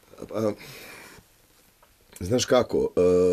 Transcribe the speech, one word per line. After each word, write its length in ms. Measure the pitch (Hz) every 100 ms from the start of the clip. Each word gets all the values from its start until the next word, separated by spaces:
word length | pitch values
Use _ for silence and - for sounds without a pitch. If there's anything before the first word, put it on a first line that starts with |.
| _ - -
Pa, 240 | 101 110 101 - - - - - - _ _ _ _ _ _ _ _ _ -
znaš 240 | 90 120
kako, 440 | - 127 113 78 65
e, 120 | - 90 90 90